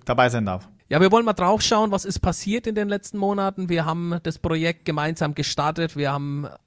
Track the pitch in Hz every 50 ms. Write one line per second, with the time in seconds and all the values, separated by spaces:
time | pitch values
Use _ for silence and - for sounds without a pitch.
0 | _ - 123 123 123 123 120 120 110 98 92 95 - - - _ _ - - 156
1 | 180 190 202 226 233 226 208 - 180 175 208 214 - - 240 214 220 214 196 190
2 | - 196 180 - - 185 170 - - 196 208 247 240 233 220 214 208 202 202 202
3 | - - - 208 196 196 202 196 196 196 190 - 190 175 175 170 160 160 160 170
4 | 170 170 170 170 - 165 160 - - 175 165 160 160 165 170 - _ - 156 147
5 | 147 156 165 - 170 147 147 - 147 - - - 147 151 165 170 165 156 - 185
6 | 160 139 139 143 143 143 143 143 147 - - - _